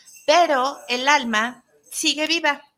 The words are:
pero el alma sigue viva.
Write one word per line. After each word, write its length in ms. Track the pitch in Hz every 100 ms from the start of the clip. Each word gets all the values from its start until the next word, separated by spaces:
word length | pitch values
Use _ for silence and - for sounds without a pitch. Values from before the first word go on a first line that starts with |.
| - - -
pero 500 | 330 330 269 262 285 -
el 200 | 247 262
alma 560 | 294 240 214 233 247 _ _ _
sigue 360 | - 311 285 311
viva. 360 | 330 311 285 _